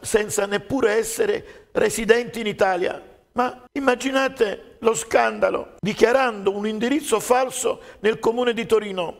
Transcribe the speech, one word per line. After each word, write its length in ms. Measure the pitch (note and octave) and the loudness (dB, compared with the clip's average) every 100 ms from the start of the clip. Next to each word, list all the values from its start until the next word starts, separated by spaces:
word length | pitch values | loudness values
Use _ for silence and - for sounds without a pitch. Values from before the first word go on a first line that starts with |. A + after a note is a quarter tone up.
senza 460 | - G#3+ G#3 - G3 | -2 0 0 -2 0
neppure 460 | G3+ G3+ C4 A3+ | -2 -2 0 2
essere 760 | G#3+ A3 - G3+ G#3 - - - | 2 0 -2 -2 -2 -6 -20 -8
residenti 680 | - A3 - A3+ A3+ A#3+ G#3+ | -2 0 0 2 2 2 -4
in 80 | G#3+ | -4
Italia. 640 | G3+ G3 F3+ F#3 - - - _ - | 0 2 2 -2 -4 -12 -20 _ -2
Ma 280 | B3 - - | -2 -4 -12
immaginate 1040 | - C4+ B3 B3+ C4+ C4+ - A3 - - - | -2 2 2 2 0 0 0 -2 -2 -12 -2
lo 140 | A3+ | 0
scandalo, 840 | A3+ - - A3+ G#3+ F#3+ F#3+ - - | 0 2 2 2 2 0 0 -6 -8
dichiarando 760 | F#3+ - A3 C4 C4 G#3 F#3+ G3+ | -4 2 4 4 2 0 -2 -2
un 120 | G#3 | -4
indirizzo 520 | G#3+ A#3 C#4+ C#4+ A3 | -2 0 -2 0 -2
falso 640 | - B3 B3+ - - - - - | 2 2 2 -2 -4 -4 -8 -4
nel 200 | G#3 A3 | -2 0
comune 340 | A3+ A3+ B3 | 0 0 0
di 120 | A3+ A3+ | -2 2
Torino. 520 | A3 G#3 F#3+ E3 - | 0 0 -6 -6 -8